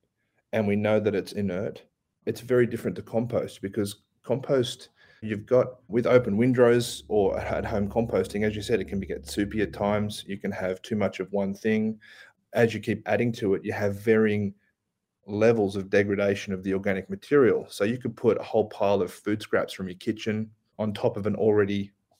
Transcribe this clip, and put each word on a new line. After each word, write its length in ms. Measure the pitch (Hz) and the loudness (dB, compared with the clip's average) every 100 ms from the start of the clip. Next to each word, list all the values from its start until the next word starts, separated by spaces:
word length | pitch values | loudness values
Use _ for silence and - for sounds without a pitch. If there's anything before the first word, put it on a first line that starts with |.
| _ _ _ _ _ | _ _ _ _ _
and 140 | 113 101 | -2 0
we 80 | 104 | 2
know 240 | 104 107 | 2 2
that 160 | 104 101 | 2 0
it's 160 | - | -2
inert, 500 | 104 101 90 117 - - _ _ _ - | -4 -4 -4 -6 -8 -16 _ _ _ -8
it's 140 | 113 | -8
very 260 | 120 123 117 | 0 2 2
different 280 | 113 110 90 | 0 -6 -8
to 40 | |
compost, 600 | - 113 117 107 67 - | -4 -4 -2 -2 -4 -6
because 420 | 98 110 101 - _ _ | -8 -4 -6 -6 _ _
compost, 680 | - 120 - 135 123 - - _ _ _ | -6 -4 0 0 0 -4 -16 _ _ _
you've 260 | 107 101 107 | -8 -8 2
got, 320 | 127 - - - | 2 2 -4 -4
with 180 | 110 - | -2 4
open 320 | 123 117 101 | 4 4 2
windrows 640 | 123 127 120 120 117 - - | 2 6 6 6 2 -6 -2
or 320 | 107 95 - | 2 2 0
at 260 | - 80 104 | -2 -4 -2
home 240 | 107 101 | -2 -2
composting, 560 | 120 117 101 92 104 107 | -2 0 0 0 -2 -2
as 100 | 107 | -2
you 60 | |
said, 180 | 104 110 | -2 -2
it 100 | 95 | -2
can 100 | 98 | -6
be, 80 | 95 | -6
get 180 | - - | -8 -6
soupy 340 | - 101 110 | -4 -2 -2
at 120 | 101 | -4
times. 500 | - 101 104 104 - - | -2 0 0 -2 -6 -10
You 100 | 98 | -8
can 140 | 98 | -6
have 300 | 98 92 92 | -4 -4 -6
too 140 | - 107 | -4 -2
much 220 | 95 - | -2 -2
of 120 | 92 | -4
one 240 | 101 98 98 | -2 -2 -2
thing. 420 | 110 110 110 110 - - - _ _ | 0 0 0 -4 -12 -20 -20 _ _
As 200 | 113 113 | 2 2
you 60 | 113 | 2
keep 220 | 113 104 - | -4 -4 -2
adding 240 | 107 120 | 0 0
to 220 | 117 104 95 | -2 0 0
it, 100 | 101 | -2
you 80 | |
have 220 | 101 104 101 | -2 -2 0
varying 580 | 110 110 110 104 101 - _ _ _ _ _ _ - | 2 4 4 2 -2 -6 _ _ _ _ _ _ -8
levels 500 | 101 113 117 98 98 | 2 4 4 2 -2
of 160 | 95 | 0
degradation 640 | 101 104 101 101 98 - | 2 2 2 0 -2 -4
of 100 | 92 | -6
the 100 | 95 | -2
organic 340 | 95 98 95 95 | 0 0 -2 -4
material. 600 | 95 - 143 117 87 - | -10 2 6 6 4 -2
So 140 | - | -2
you 160 | 104 127 | -2 -2
could 160 | 127 - | -6 0
put 240 | 117 101 | 2 2
a 40 | |
whole 220 | - 110 101 | 2 0 0
pile 340 | - 101 101 | 0 2 2
of 140 | 90 | 0
food 300 | - - 107 | -4 -4 -4
scraps 300 | - 101 90 | -2 -2 -2
from 140 | - 92 | -6 -10
your 100 | 90 | -6
kitchen 520 | - 110 113 107 110 - _ - | -6 -4 -4 -4 -6 -12 _ -6
on 120 | 110 | -6
top 260 | 101 120 107 | -2 -2 -2
of 100 | 101 | -2
an 80 | 101 | 0
already 560 | 110 104 98 101 101 _ _ | 2 4 2 -2 -6 _ _